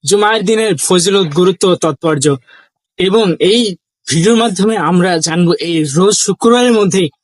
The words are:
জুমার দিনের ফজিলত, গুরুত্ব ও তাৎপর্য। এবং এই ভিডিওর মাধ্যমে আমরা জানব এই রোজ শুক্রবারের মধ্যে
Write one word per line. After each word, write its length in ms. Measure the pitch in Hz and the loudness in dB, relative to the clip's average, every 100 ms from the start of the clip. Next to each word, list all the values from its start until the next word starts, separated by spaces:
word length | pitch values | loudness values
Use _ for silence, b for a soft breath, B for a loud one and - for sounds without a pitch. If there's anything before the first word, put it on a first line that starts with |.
জুমার 380 | 143 202 208 220 | 2 2 2 0
দিনের 340 | 190 220 220 160 | 0 0 0 -2
ফজিলত, 500 | - 185 175 196 170 | 0 0 2 0 0
গুরুত্ব 420 | 143 180 185 190 | 0 0 0 -2
ও 60 | |
তাৎপর্য। 640 | 170 165 147 165 151 147 135 b b b _ _ - | 0 -2 -2 -2 0 0 -2 b b b _ _ -6
এবং 360 | 185 214 208 160 | -2 0 0 0
এই 380 | 175 233 220 175 _ _ - | 0 2 -2 -6 _ _ -4
ভিডিওর 260 | 160 180 233 | 0 2 2
মাধ্যমে 400 | 233 180 208 214 | 0 0 -2 -2
আমরা 420 | 151 180 185 170 | 0 0 0 -2
জানব 340 | 160 165 170 | -2 0 0
এই 320 | 175 165 165 | 0 -2 -2
রোজ 300 | 151 143 196 | -2 0 0
শুক্রবারের 580 | 208 - 185 226 240 247 | 0 -4 0 2 2 2
মধ্যে 360 | 226 202 185 160 _ | 2 0 0 -4 _